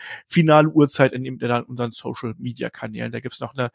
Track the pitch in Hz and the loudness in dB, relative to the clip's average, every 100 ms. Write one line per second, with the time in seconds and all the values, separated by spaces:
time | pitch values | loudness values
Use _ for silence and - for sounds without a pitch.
0 | - - - - 156 151 156 156 143 - | -8 -18 -2 2 6 6 6 4 4 4
1 | 131 127 131 123 123 120 - 120 120 - | 2 0 -8 -6 -2 -2 -4 -6 -6 -6
2 | 123 120 120 110 123 123 117 - 117 107 | -10 -8 -10 -8 -10 -8 -10 -10 -12 -8
3 | 117 117 120 - 123 135 120 | -8 -8 -12 -10 -10 -6 -6